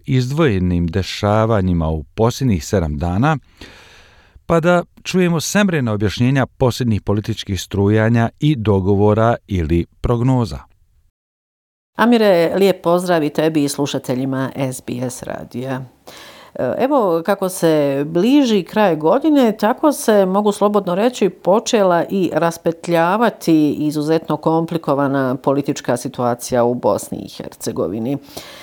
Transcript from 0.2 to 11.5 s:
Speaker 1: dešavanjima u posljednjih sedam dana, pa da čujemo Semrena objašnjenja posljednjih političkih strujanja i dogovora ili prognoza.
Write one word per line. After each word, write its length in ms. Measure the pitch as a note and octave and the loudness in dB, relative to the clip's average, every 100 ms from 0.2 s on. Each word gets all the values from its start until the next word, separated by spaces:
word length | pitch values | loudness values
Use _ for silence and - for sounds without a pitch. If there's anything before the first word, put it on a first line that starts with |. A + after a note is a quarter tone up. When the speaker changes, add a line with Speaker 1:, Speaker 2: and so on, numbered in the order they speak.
| B2 C#3+ D#3+ F#2+ F2+ F2 F2 | 0 0 2 2 0 0 0
Speaker 1:
dešavanjima 1000 | F#2 F2+ - G#2 G#2+ A2 A2 F#2 E2+ D#2+ | -2 -4 -2 0 2 2 2 2 0 0
u 140 | D#2+ | -2
posljednjih 640 | D2 - A#2 - C3+ F2+ - | -6 -2 -2 0 -2 -2 0
sedam 320 | G2+ D#2+ D2 | -2 -2 -2
dana, 400 | E2+ F2+ C#3+ D3 - _ - - - - - _ _ _ - | -2 0 0 -2 -6 _ -20 -20 -20 -20 -20 _ _ _ -2
pa 140 | E3+ | 0
da 240 | E3 F3 E3+ _ | 2 2 0 _
čujemo 380 | - F#3 F3 E3+ | -4 0 2 0
Semrena 520 | - G3+ G3+ E3 A#2+ | 0 0 2 0 -2
objašnjenja 520 | G#2 G#2 - B2 C#3 B2 | 0 -2 0 0 2 -2
posljednjih 560 | - B2+ - A#2+ G2+ | 0 0 0 0 0
političkih 600 | - G#2 G#2+ G#2 - F#2+ | 0 -2 -2 -8 -6 -6
strujanja 680 | - F#2+ G2+ A2 A2 A#2 A#2 - | -4 0 2 4 4 2 0 0
i 160 | D3 D3+ | 0 0
dogovora 800 | G#2+ G2 F#2 G2+ G#2 G#2 A2+ A#2 - | 0 2 2 2 4 4 2 0 -4
ili 380 | F#2 D#2 E2+ - _ | -4 0 0 -2 _
prognoza. 580 | - A#2+ B2 B2+ A2+ C#2 - _ _ _ _ _ _ _ _ | -4 0 2 0 -2 -6 -16 _ _ _ _ _ _ _ _